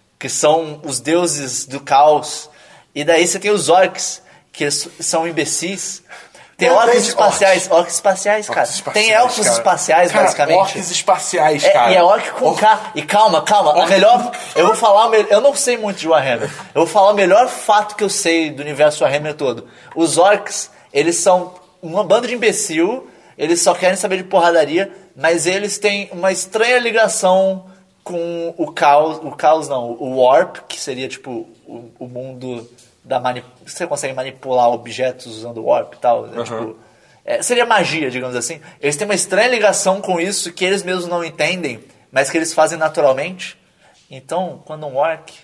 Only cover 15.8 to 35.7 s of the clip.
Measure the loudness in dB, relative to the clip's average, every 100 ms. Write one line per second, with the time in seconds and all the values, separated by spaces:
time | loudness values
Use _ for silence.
15.8 | -4 -6 2 2 2 -2 -4 -10 -6 0
16.8 | 2 4 4 4 4 4 4 -2 0 0
17.8 | 0 -4 -4 -2 0 0 -2 -6 -8 2
18.8 | 2 2 0 0 -4 -4 -4 -4 -12 -20
19.8 | -12 -2 0 4 4 4 -2 -10 -12 _
20.8 | _ -2 0 0 2 2 0 -14 _ _
21.8 | -8 -4 0 0 0 -2 -2 -2 -4 -2
22.8 | -2 -2 -10 -20 _ -8 -2 0 2 2
23.8 | 0 0 -4 -4 0 2 4 2 2 -2
24.8 | -4 -10 -20 -4 -2 0 -2 -2 -4 -4
25.8 | -2 -4 -8 -4 -2 -2 -6 -2 2 0
26.8 | 0 0 0 0 2 2 0 -4 -12 -20
27.8 | _ _ -10 -8 -6 -6 -8 -6 -8 0
28.8 | 4 4 2 -4 -12 -2 0 0 -2 -6
29.8 | -6 -8 -6 2 4 4 2 -8 -16 -14
30.8 | -10 -10 -10 -12 -12 -12 -12 _ -20 -20
31.8 | -20 -18 -16 -14 -14 -14 -12 -12 -14 _
32.8 | _ _ -6 -4 -4 -6 -12 _ -18 -10
33.8 | -8 -6 -6 -8 -10 -10 -2 2 2 0
34.8 | -8 -6 -6 -6 -16 -14 -12 -8 0